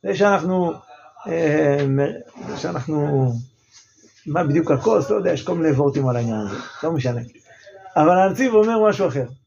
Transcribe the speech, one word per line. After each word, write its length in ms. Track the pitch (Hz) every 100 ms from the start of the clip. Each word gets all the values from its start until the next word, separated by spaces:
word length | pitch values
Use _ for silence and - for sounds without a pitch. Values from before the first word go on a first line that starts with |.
זה 120 | - 175
שאנחנו, 580 | 202 196 165 185 175 - - - - - 208
אה, 500 | 165 160 151 151 143 139
מ-, 600 | 135 143 - - - -
זה 80 | -
שאנחנו, 680 | 180 165 127 151 147 139 131 117 123 _ _ - _ _ _ _ -
מה 160 | 156
בדיוק 280 | 156 147 160
הכוס, 380 | 131 - 220 -
לא 60 | 208
יודע, 180 | 180
יש 100 | 147
כל 120 | - 175
מיני 160 | 160
וורטים 360 | 135 143 143 131
על 80 | 120
העניין 240 | 113 107
הזה, 160 | 104 101 - -
לא 80 | 156
משנה. 300 | 165 123 120 117 - _ - - - - -
אבל 240 | 156 180
הנציב 340 | 190 208 262
אומר 360 | 220 214 226 214
משהו 180 | 202 185
אחר. 180 | 135 123 -